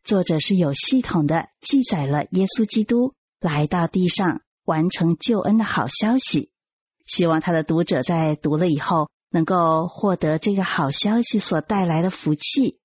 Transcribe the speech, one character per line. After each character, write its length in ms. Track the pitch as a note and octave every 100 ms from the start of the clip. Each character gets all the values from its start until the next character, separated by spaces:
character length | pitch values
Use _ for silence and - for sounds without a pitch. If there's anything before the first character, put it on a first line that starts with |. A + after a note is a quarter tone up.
作 220 | - G3+
者 160 | F3+ D#3
是 160 | - F#3+
有 180 | D#3
系 280 | C#3 - C4
统 260 | - E3+ D3
的 220 | D#3+ - _
记 240 | - C#4
载 220 | B3 E3+ C#3
了 200 | D3 -
耶 160 | F#3 F#3+
稣 180 | -
基 180 | A3 A3
督 320 | G#3+ A#3+ B3+ - _ _
来 260 | F3 D3 D3+
到 200 | F3+ E3
地 220 | F#3 F3+
上 340 | - G3 - - _
完 240 | - D#3+ F3
成 280 | - E3 E3
救 240 | - A3
恩 180 | - A3
的 60 |
好 220 | G#3 - A#2
消 280 | - G#3+ B3+
息， 320 | - D3+ - _ _ _ _ _
希 220 | - - E3+
望 140 | D#3+
他 120 | F3+
的 100 | E3
读 220 | D3+ E3
者 180 | E3 D#3+
在 340 | C3 E3 D#3 D3+
读 200 | D3+ D3+
了 120 | F3+
以 100 | D3+
后 320 | - E3+ D3+ _ _
能 160 | E3+
够 440 | D#3+ F#3 E3 D#3+ F3
获 280 | - G3+ F3+
得 220 | D#3 D#3+
这 160 | G#3
个 100 | G3
好 260 | F#3 - C#3
消 300 | - G3+ A3+
息 180 | A#3 G#3+
所 220 | - D#3+
带 240 | - G3+
来 160 | F3 D#3+
的 100 | F3+
福 240 | - D#3
气。 440 | D3+ - - A#3+ -